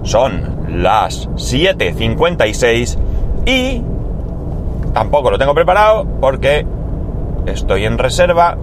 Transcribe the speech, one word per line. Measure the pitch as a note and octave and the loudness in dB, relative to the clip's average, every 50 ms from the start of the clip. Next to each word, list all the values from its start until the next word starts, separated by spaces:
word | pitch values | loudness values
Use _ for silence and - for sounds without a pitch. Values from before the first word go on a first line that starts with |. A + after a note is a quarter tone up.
| - | -4
son | - - G#2+ B2+ C3+ G2 E2+ D2 - - - - - | 0 2 2 2 2 0 -2 -4 -4 -4 -4 -6 -4
las | E2 F2 F2 F2+ G2+ A2 F#2+ F2+ - - - - - | -2 0 2 4 4 4 2 0 -4 -6 -6 -6 -6
siete | - - - A#2+ C3 D#3+ F#3+ F#3+ E3 G#2+ F2+ D#2+ | -4 -4 -2 0 2 2 2 2 0 -2 -2 -2
cincuenta | - A2+ A2+ A2+ - D#3 E3+ F3 - A#2 | -2 -2 -2 0 2 0 0 2 2 0
y | A2 G#2+ | 0 2
seis | - B2+ A#2+ A#2 A#2 A#2+ - - - - - - - - - - - - | 2 2 2 4 2 0 0 0 0 0 0 0 -2 0 0 0 0 2
y | - C4 C4 B3+ C4 C#4 A3+ - - - - - - - - - - - - - - - - - - - - - - - | 2 2 2 0 0 -2 -4 -4 -4 -6 -6 -4 -6 -6 -6 -6 -8 -8 -8 -8 -6 -6 -6 -6 -6 -4 -4 -4 -2 0
tampoco | A2+ G#2+ G2+ - D3 C3 A#2+ | 0 0 2 0 2 2 2
lo | G2 G2+ | 2 2
tengo | C#3 C#3 C#3+ | 2 2 2
preparado | D#3 F3 F3 F3+ G3+ G#3+ G#3+ A3 A3 G3 E3+ - - | 2 4 4 4 4 6 4 4 2 0 -4 -4 0
porque | - C3 C3+ C3 - C3+ C#3+ D3+ D#3 - - - - - - - - - - - - - - - - - | 0 0 0 2 2 2 2 2 0 -2 -6 -6 -6 -6 -4 -6 -6 -6 -6 -6 -4 -4 -4 -2 -2 -2
estoy | F#2 - - - G2+ F#2+ G#2 | -2 -4 -2 0 0 0 0
en | G#2+ A#2 B2+ | 0 0 0
reserva. | B2 C3 A#2+ - F3 F3 F3 E3+ E3+ E3+ - - | 0 0 2 2 2 4 4 4 4 2 2 -4